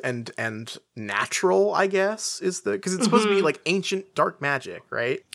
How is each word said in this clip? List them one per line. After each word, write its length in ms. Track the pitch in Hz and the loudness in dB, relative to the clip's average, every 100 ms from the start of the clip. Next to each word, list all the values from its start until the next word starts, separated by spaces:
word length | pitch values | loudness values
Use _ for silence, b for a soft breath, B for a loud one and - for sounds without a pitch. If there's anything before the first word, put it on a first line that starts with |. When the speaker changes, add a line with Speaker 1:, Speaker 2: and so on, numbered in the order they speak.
Speaker 1:
and, 260 | 131 120 113 - | -2 -4 -6 -4
and 400 | 113 110 113 - _ - | -4 -4 -10 -14 _ -10
natural, 800 | 107 101 - - 185 190 202 | -2 -2 0 2 4 4 4
I 140 | 165 196 | 2 2
guess, 520 | 190 196 214 - - | 2 0 -2 -6 -4
is 200 | 185 180 | -4 -4
the, 160 | 202 202 | -2 -2
'cause 160 | 190 | -2
it's 100 | 180 220 | 0 4
supposed 180 | 240 | 4
to 60 | 214 | 4
be, 60 | 196 | 2
Speaker 2:
Mm-hmm. 80 | 165 | 2
Speaker 1:
like, 160 | 147 156 | 0 0
ancient 480 | 190 180 190 190 - | -2 0 -4 -4 0
dark 260 | 160 - | 0 0
magic, 420 | 143 139 98 85 - | -2 -2 -4 -12 -8
right? 300 | 113 120 143 - | -4 -2 -2 -6